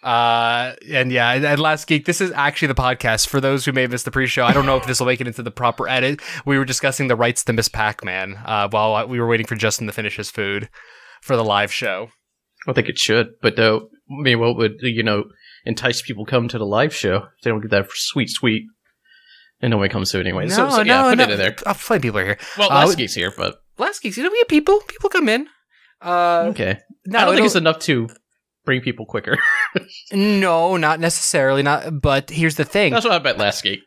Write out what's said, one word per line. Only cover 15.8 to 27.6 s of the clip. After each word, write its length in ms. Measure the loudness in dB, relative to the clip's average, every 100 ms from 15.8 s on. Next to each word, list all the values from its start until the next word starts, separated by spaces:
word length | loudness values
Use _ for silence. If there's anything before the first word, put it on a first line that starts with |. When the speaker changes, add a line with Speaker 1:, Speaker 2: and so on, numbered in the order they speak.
| -2 -2
Speaker 2:
people 240 | -6 -12 -2
come 200 | 0 0
to 100 | -4
the 80 | -2
live 280 | 0 0
show 220 | -2 -2 -2
if 260 | -4 _
they 60 | -4
don't 120 | -4
get 80 | 0
that 160 | -2 -2
sweet, 340 | -6 -6 -2 -4
sweet? 360 | 0 0 0 -4 _ _ _ _ _ _ -20 _ _
And 80 | -2
nobody 200 | 0 0
comes 200 | -2 -4
to 80 | -4
it 80 | -4
anyway. 220 | -4 -2
So, 140 | 0
Speaker 1:
No, 60 | 2
Speaker 2:
so, 120 | 2
yeah, 180 | 4 4
Speaker 1:
no, 80 | 4
Speaker 2:
put 80 | 4
Speaker 1:
no. 60 |
Speaker 2:
it 60 | 2
in 80 | 2
there. 180 | -2 -2
Speaker 1:
Uh, 80 | -6
plenty 240 | -6 -2 0
of 60 |
people 160 | 0 -2
are 40 | -2
here. 120 | -4 -8 -2
Speaker 2:
Well, 120 | 2
Speaker 1:
Uh, 40 |
Speaker 2:
Last 140 | 6 4
Speaker 1:
we 60 | 2
Speaker 2:
Geek's 180 | -2
here, 180 | -4 -4
but 220 | -4 -6 -8 _ -6
Speaker 1:
Last 240 | -4 -4
Geek's, 160 | -8 -4
you 40 |
know, 60 | -2
we 60 | 2
have 80 | 4
people. 320 | 4 4 2 0
People 220 | -6 -2
come 220 | 0 2
in. 160 | 0 -2 _ _ _ _ _
Uh, 460 | -2 2 4 4 2
Speaker 2:
Okay. 280 | 0 -2 -2 _ -16 -4
Speaker 1:
no, 120 | 2
Speaker 2:
I 40 |
don't 60 | 4
think 80 | 4
Speaker 1:
it'll 80 | 4
Speaker 2:
it's 80 |
enough 220 | 4